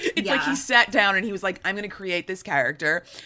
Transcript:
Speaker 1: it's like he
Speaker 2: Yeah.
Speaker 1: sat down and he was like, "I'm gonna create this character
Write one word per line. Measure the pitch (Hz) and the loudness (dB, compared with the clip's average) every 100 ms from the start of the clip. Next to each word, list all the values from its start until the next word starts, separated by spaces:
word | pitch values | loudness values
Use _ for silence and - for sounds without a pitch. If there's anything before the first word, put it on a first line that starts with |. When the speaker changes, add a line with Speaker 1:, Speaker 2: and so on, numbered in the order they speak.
| 427 - | -4 -2
Speaker 1:
it's | - | 0
like | 269 | 0
he | 285 | 0
Speaker 2:
Yeah. | |
Speaker 1:
sat | 269 - 240 233 | -2 4 4 6
down | 233 202 190 | 4 4 2
and | 214 | 0
he | |
was | 196 | -2
like, | 196 185 | -4 -4
"I'm | 185 202 | -4 -6
gonna | 202 | -8
create | - 190 175 170 | -8 -4 -4 -4
this | 185 | -8
character | - 143 123 147 156 170 - - | -2 0 0 0 0 -2 -4 -16